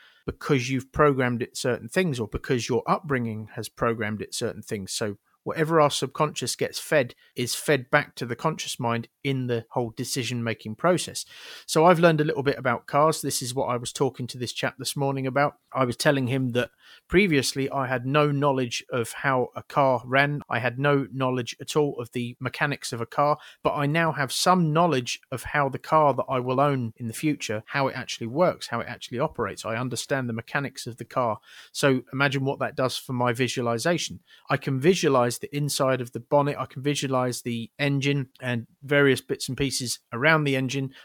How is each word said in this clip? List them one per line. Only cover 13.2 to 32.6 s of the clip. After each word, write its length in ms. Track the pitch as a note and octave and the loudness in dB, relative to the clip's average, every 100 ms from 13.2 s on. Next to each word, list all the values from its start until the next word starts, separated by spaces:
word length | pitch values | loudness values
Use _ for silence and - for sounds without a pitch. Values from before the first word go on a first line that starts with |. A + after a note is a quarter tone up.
This 200 | C#3 - | -2 -4
is 120 | B2 | -4
what 120 | B2+ A#2 | -4 -2
I 100 | A#2+ | -2
was 160 | A#2+ | -4
talking 340 | - C#3 - B2 | -2 -2 -2 -8
to 100 | B2 | -6
this 140 | A#2+ | -8
chap 220 | - C3 - | -4 -6 -4
this 200 | C3 D3+ | -6 -2
morning 280 | C#3 C3+ | -2 -2
about. 300 | C3 C3 D3 - _ | -2 2 0 -2 _
I 120 | B2+ | -2
was 120 | B2+ A2+ | 0 2
telling 300 | D#3 C#3 B2 | 2 2 2
him 240 | C3+ B2+ | 0 0
that 200 | A#2+ A#2 _ - - - | 0 -2 _ -20 -20 0
previously 640 | F3 G3+ C#3+ B2 C#3+ C3+ | 4 4 4 2 -2 -2
I 160 | C#3 B2+ | -2 -2
had 200 | B2+ B2+ | -2 2
no 260 | D3 D3 | 2 4
knowledge 520 | C#3+ C#3+ C3 B2 - - | 2 2 2 0 -4 -4
of 220 | B2+ A2+ | -4 -4
how 380 | - C#3+ B2+ A#2+ | -2 0 0 0
a 80 | A2+ | -6
car 400 | - D3+ C3+ B2 | -4 2 4 2
ran. 380 | B2 C3 C#3+ D3 - | 2 2 4 0 -2
I 100 | A#2 | -2
had 220 | A#2+ B2 | -2 0
no 260 | C#3+ C#3+ B2+ | 2 2 0
knowledge 420 | C3 C3 B2+ A#2+ - | -2 -2 -2 -4 -10
at 160 | - D#3 | -2 0
all 240 | D3 B2 | 0 -2
of 100 | A#2 | -6
the 260 | B2 A#2+ A#2+ | -6 -6 -6
mechanics 520 | B2+ - D3+ C3+ - | -8 -2 -2 -2 -6
of 80 | A#2 | -6
a 60 | A#2 | -4
car, 320 | - D3 D3+ - - | 2 2 0 -4 -4
but 120 | D3 | -2
I 120 | D3+ C#3+ | 0 0
now 240 | D#3+ E3 | 2 0
have 220 | C#3 C3 | 0 -2
some 400 | - F#3 F#3 D#3+ | 0 4 4 4
knowledge 480 | D#3 F3 C3 A#2+ - _ | 4 4 2 -2 -8 _
of 140 | B2+ | -10
how 240 | - D3+ C#3 | -4 0 0
the 100 | C3 | -2
car 340 | - D#3 D3 | 0 4 4
that 120 | B2 - | 2 -2
I 120 | C3 | -2
will 200 | B2 C3 | 0 2
own 320 | C#3+ C3+ A2+ - | 2 2 -2 -6
in 100 | A#2 | -10
the 60 | |
future, 500 | - D3+ - - G#2+ - | -2 -2 -2 -4 -6 -4
how 200 | C#3+ C3+ | -2 -2
it 100 | B2+ | -4
actually 320 | - - A2+ | -8 -8 -6
works, 380 | C#3 F3 - - | 0 0 0 -6
how 140 | A#2 | -6
it 80 | F#2+ | -6
actually 320 | A#2+ - A#2+ | -10 -8 -4
operates. 440 | D#3 - G2+ D2+ | -4 -4 -6 -4
I 120 | G2 A2+ | -6 -4
understand 520 | B2+ A#2 - C3+ B2 | -4 -6 -4 -4 -4
the 40 | |
mechanics 560 | A2+ - D3 C3 - B2 | -6 -6 -4 -4 -8 -12
of 80 | A2+ | -12
the 80 | |
car. 340 | A#2+ C3+ A#2+ G#2 - - - | -8 -2 -2 -2 -8 -20 -14
So 320 | - C#3+ C3 - | 0 2 2 0
imagine 320 | C3 C#3 C3+ | -2 0 0
what 140 | C3+ | -2
that 160 | C#3 | -2